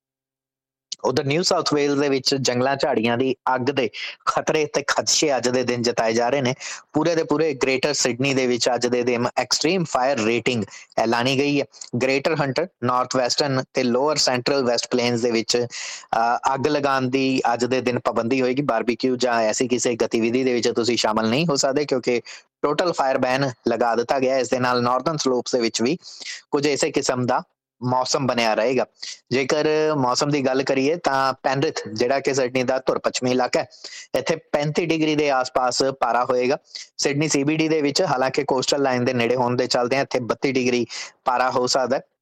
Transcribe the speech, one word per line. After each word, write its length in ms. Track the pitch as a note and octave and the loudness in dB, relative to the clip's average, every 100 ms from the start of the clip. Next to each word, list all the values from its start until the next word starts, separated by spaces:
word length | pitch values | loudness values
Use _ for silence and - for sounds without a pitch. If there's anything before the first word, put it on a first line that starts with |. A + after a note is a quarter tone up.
| _ _ _ _ _ _ _ _ _ - A2+ | _ _ _ _ _ _ _ _ _ -4 -2
ਉਧਰ 180 | C3 | 0
New 200 | C#3 D#3+ | 0 -2
South 300 | F#3 F3 - | 0 0 0
Wales 280 | D3 C#3+ C#3 | 0 2 2
ਦੇ 80 | C#3+ | 2
ਵਿੱਚ 260 | C3+ - C3+ | 0 0 -2
ਜੰਗਲਾਂ 400 | B2+ B2 C3+ C3+ | 0 0 0 0
ਝਾੜੀਆਂ 420 | D#3 A#2 A#2 A#2+ | 0 0 0 0
ਦੀ 180 | C3 - C3 B2+ | 0 -2 -2 -2
ਅੱਗ 60 | |
ਦੇ 280 | B2+ C3+ B2 - - - - | 0 -2 -4 -6 -14 -8 -4
ਖਤਰੇ 400 | D3 - D#3 D3 | -2 0 0 0
ਤੇ 180 | C#3+ - | -2 -2
ਖਦਸ਼ੇ 500 | - G#2+ - D#3 B2+ | -2 0 0 2 0
ਅੱਜ 120 | B2 | 0
ਦੇ 140 | B2+ | 0
ਦਿਨ 180 | A#2+ A#2+ | 0 -2
ਜਤਾਏ 320 | A#2 A#2 A2+ | -2 0 0
ਜਾ 160 | A#2 B2 | 0 0
ਰਹੇ 120 | C#3 | 0
ਨੇ। 140 | B2+ C#3+ - - - | -2 -4 -10 -14 -6
ਪੂਰੇ 220 | D3+ D#3+ D#3+ | -2 0 0
ਦੇ 80 | |
ਪੂਰੇ 300 | D#3+ D3+ D#3+ | 0 0 0
Greater 400 | C3+ C3+ C3 D3+ | 0 -2 0 0
Sydney 400 | C#3 C3 A#2 C#3 | 0 -2 0 0
ਦੇ 140 | C3 B2+ | 2 0
ਵਿੱਚ 220 | A#2+ C3 A#2 | 0 0 0
ਅੱਜ 120 | A#2+ | 0
ਦੇ 160 | B2 | 0
ਦਿਨ 240 | A#2+ A#2+ B2 - | 0 0 -2 -2
extreme 460 | B2 - D3+ F#3+ | -4 -2 0 0
fire 360 | E3 B2+ C3 B2+ | -2 0 0 0
rating 440 | A2 A#2+ C3 A#2+ F#2+ - - - | 0 0 0 -2 -4 -10 -8 -2
ਐਲਾਨੀ 400 | A2+ A#2 B2+ C#3 | 0 2 0 0
ਗਈ 240 | C#3+ C#3 | 0 0
ਹੈ। 40 | - - - A#2+ | -2 -10 -8 -2
Greater 340 | C3 C3+ E3 D#3 | 0 0 0 0
Hunter, 260 | C#3 C3 F#3 _ | 0 -2 -4 _
ਨਾਰਥ 320 | B2 B2+ B2 C3 | 0 0 0 0
ਵੈਸਟਰਨ 480 | B2 - C#3+ C3 - | 0 0 -2 -2 -2
ਤੇ 100 | C3+ | -2
Lower 320 | B2+ B2 D3+ D3 | 0 2 2 0
Central 480 | C#3 B2+ C3+ C#3 | 0 0 0 0
West 240 | A#2+ A#2 - | 2 0 0
Plains 320 | B2 A#2+ A#2 | 0 0 0
ਦੇ 80 | A#2+ | 2
ਵਿੱਚ, 360 | A2+ A2 A#2+ A#2+ - - - - A2+ | 0 0 0 -2 -6 -12 -14 -4 0
ਅਹ, 360 | A#2+ A#2+ C3+ | 2 0 0
ਅੱਗ 140 | C3+ D3+ | 0 0
ਲਗਾਉਣ 400 | D3 C#3 C3+ B2+ | 0 0 0 0
ਦੀ 320 | C3+ C3 C3 A#2 | 0 0 0 0
ਅੱਜ 120 | A#2+ A#2+ | 0 0
ਦੇ 160 | B2+ | 0
ਦਿਨ 180 | A#2+ A#2+ | 0 -2
ਪਾਬੰਦੀ 420 | B2+ A#2 A#2 C3 | -2 -2 0 0
ਹੋਏਗੀ। 200 | B2+ B2+ | 0 0
Barbecue 540 | C#3 A2+ A2 A#2 C3 B2 | 0 0 0 0 0 0
ਜਾਂ 260 | B2 A#2 | 0 2
ਐਸੀ 260 | A2 - B2 | 2 0 0
ਕਿਸੇ 280 | B2 B2+ A#2 | 0 0 0
ਗਤੀਵਿਧੀ 480 | A2+ A#2 A2+ B2+ | 0 2 2 2
ਦੇ 100 | B2+ | 2
ਵਿੱਚ 160 | A#2+ A#2+ | 2 0
ਤੁਸੀਂ 280 | A#2 A#2 A#2 | 0 0 0
ਸ਼ਾਮਲ 320 | A2+ A2 A2 | 0 2 2
ਨਹੀਂ 160 | B2+ E3+ | 2 0
ਹੋ 80 | C#3 | 0
ਸਕਦੇ 300 | C#3 C#3 D3 | 0 0 0
ਕਿਉਂਕਿ 360 | B2+ B2+ A#2+ - - _ _ | -2 0 -2 -4 -16 _ _
total 320 | D3 D#3+ F3+ | -2 0 0
fire 240 | D#3+ C3+ C3 | 0 0 0
ban 340 | B2+ C3 C#3 - A#2 | 0 0 -2 -2 -4
ਲਗਾ 280 | A#2 A#2+ A#2 | 0 0 0
ਦਿੱਤਾ 240 | A#2+ C#3 | 0 0
ਗਿਆ। 180 | C3 C3+ | 2 0
ਇਸ 120 | A#2 | 0
ਦੇ 100 | B2+ | 0
ਨਾਲ 240 | B2+ B2 | 0 0
Northern 340 | A#2+ B2+ D3+ D3+ | 2 0 0 -2
Slopes 380 | C3 B2 - B2+ | 0 0 0 0
ਦੇ 60 | |
ਵਿੱਚ 200 | A2+ - | 0 0
ਵੀ 160 | A#2 F3+ - - - - - | -2 -2 -8 -16 -14 -16 -6
ਕੁਝ 160 | C#3+ D3 | -2 0
ਇਸੇ 240 | C3+ D#3 | 0 0
ਕਿਸਮ 340 | C#3+ C#3 B2+ B2 | 0 -2 -2 0
ਦਾ 180 | C#3 - _ _ _ | -2 -4 _ _ _
ਮੌਸਮ 440 | B2 B2+ B2+ D3+ B2+ | -2 0 0 0 0
ਬਣਿਆ 260 | A#2+ A2+ | 0 2
ਰਹੇਗਾ। 320 | G#2+ A#2+ B2 G#2 _ - - _ | 2 2 0 -2 _ -16 -16 _
ਜੇਕਰ 340 | B2+ B2+ D#3 D3+ D3+ D#3 D3+ | -2 0 0 2 2 2 2
ਮੌਸਮ 340 | B2 B2 D3 | 0 0 0
ਦੀ 160 | D3 C3 | 0 0
ਗੱਲ 180 | C3 | 0
ਕਰੀਏ 320 | C3+ C3+ C3+ E3+ | 0 0 0 0
ਤਾਂ 380 | C#3+ C3+ C3+ B2+ | 0 2 2 0
ਪੈਨਰਿਥ 360 | C#3+ C3+ D#3 - G#2 | -2 0 0 -4 -8
ਜਿਹੜਾ 260 | A2 B2 C#3 | -2 0 0
ਕਿ 140 | C#3 | 0
ਸਿਡਨੀ 300 | C3+ B2 C3 | 0 0 0
ਦਾ 160 | B2 C3 - | 0 0 0
ਧੁਰ 140 | A#2+ | -2
ਪੱਛਮੀ 320 | A2 - B2+ | -4 -2 0
ਇਲਾਕਾ 280 | B2+ B2 E3 | 0 0 -2
ਹੈ, 80 | - - - - - - | -4 -12 -18 -18 -6 -4
ਇੱਥੇ 180 | - D#3+ | -2 -4
ਪੈਂਤੀ 500 | - D3 D3+ D3 E3 | -2 -2 0 0 0
ਡਿਗਰੀ 300 | E3 D#3 D3+ | 0 2 2
ਦੇ 160 | D3 | 2
ਆਸ-ਪਾਸ 520 | C3 B2 C3+ B2+ - | 2 0 0 0 2
ਪਾਰਾ 420 | C3+ C3 A#2+ A#2+ B2+ | 0 0 0 2 2
ਹੋਏਗਾ। 320 | B2 B2+ D#3 - - - - | 2 2 0 -6 -20 -16 -4
ਸਿਡਨੀ 320 | D3 C#3+ D#3 | -2 0 2
ਸੀ 140 | C#3+ | 2
ਬੀ 140 | C#3+ D#3 | 2 2
ਡੀ 120 | D#3+ | 2
ਦੇ 120 | D#3 | 2
ਵਿੱਚ 200 | C#3+ C#3 | 2 2
ਹਾਲਾਂਕਿ 420 | F3+ C3 C3 D3 | 0 2 0 0
ਕੋਸਟਲ 380 | C3+ C3 - D3 | 0 -2 0 0
ਲਾਈਨ 240 | C3+ B2 B2 | 2 2 0
ਦੇ 80 | |
ਨੇੜੇ 220 | B2 A#2 B2+ | 2 2 2
ਹੋਣ 200 | A#2+ B2+ | 2 0
ਦੇ 120 | B2 | 0
ਚੱਲਦਿਆਂ 340 | B2 B2 C3+ | 0 0 0
ਇੱਥੇ 180 | C3 B2+ | 0 -2
ਬੱਤੀ 320 | A#2 A#2 C#3+ | -2 -2 0
ਡਿਗਰੀ 340 | C3 B2 A#2+ A#2 - - - - | 0 2 0 -2 -8 -14 -6 -2
ਪਾਰਾ 260 | B2 B2+ | 0 2
ਹੋ 160 | B2 B2 | 0 0
ਸਕਦਾ 300 | C#3 A#2+ C#3 | 0 0 -2
ਹੈ, 40 | - _ | -4 _